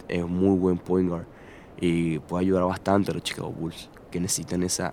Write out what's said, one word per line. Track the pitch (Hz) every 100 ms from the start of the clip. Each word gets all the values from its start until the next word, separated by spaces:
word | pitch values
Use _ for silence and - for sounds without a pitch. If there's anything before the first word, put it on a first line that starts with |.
| -
es | 87 85
muy | 90 95 95
buen | 92 87
point | - 92 90
guard | 85 85 - - - - -
y | 90 82 85 76
puede | - 87
ayudar | 95 92
bastante | 90 92 - 101 95
a |
los | 85
Chicago | - - 87
Bulls, | 80 82 - - - -
que | 87
necesitan | 90 - 78 90
esa | 90 - 90